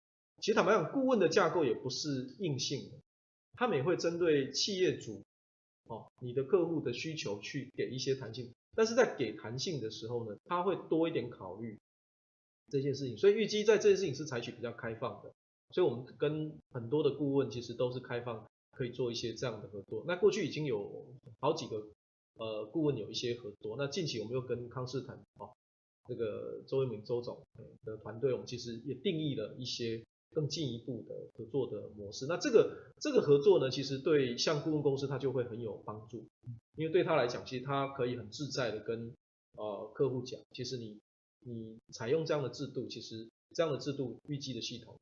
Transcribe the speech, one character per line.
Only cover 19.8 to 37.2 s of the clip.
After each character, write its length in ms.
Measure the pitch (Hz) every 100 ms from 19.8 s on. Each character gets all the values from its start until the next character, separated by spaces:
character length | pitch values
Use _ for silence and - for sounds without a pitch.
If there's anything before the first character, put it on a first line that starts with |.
作。 220 | - 110 151
那 80 | 180
过 140 | 208
去 160 | 196 139
已 40 |
经 140 | 143
有 420 | 151 104 101 - - 127 - -
好 120 | 139
几 140 | 156 117
个， 200 | 107 107 - _ _ _ -
呃， 300 | 110 107 107
顾 160 | 165
问 140 | 151 120
有 140 | 101
一 40 |
些 200 | 110 120 120
合 160 | 104 -
作， 160 | 107 123
那 80 | 139
近 200 | 196 156
期 120 | 113
我 40 |
们 100 | 107
又 60 | 127
跟 280 | 123 120 120
康 180 | 127 127
士 120 | 135
坦， 140 | - 95 - -
哦， 140 | 104 - _ _ _ _ -
这 80 | 113
个 460 | 110 107 117 113 -
周 160 | 135
一 40 | 131
鸣 160 | 107
周 180 | 107 120
总， 240 | 117 90 - -
呃， 60 | - -
的 120 | 113 110
团 200 | 107 110
队， 140 | 135
我 60 | 113
们 80 | 98
其 120 | 120
实 220 | 117 113
也 100 | 143
定 260 | 120 202 160
义 160 | 151 107
了 180 | 107 -
一 80 |
些 400 | 123 - 117 113 - _ _
更 160 | 160 147
进 240 | 156 139
一 60 | 117
步 260 | 139 113 -
的 60 | 104 -
合 100 | -
作 260 | 113 135 117
的 180 | 104 104
模 200 | 107 101
式。 160 | - 143
那 100 | 175
这 140 | 285
个， 420 | 220 - - - -
这 120 | 302
个 100 | 254
合 160 | 147 143
作 220 | 202 170
呢， 100 | 131
其 140 | 139
实 140 | 131 135
对 380 | 175 147 123 120
像 240 | - 151
顾 100 | 160
问 100 | 151
公 160 | 139 135
司 80 | 139
它 100 | 131
就 160 | 135
会 120 | 127
很 160 | 113 113
有 160 | 113 92
帮 240 | - 107 -
助， 180 | 113 - _ 123 117 _
因 100 | -
为 80 | 160
对 120 | 175
他 100 | 156
来 140 | 151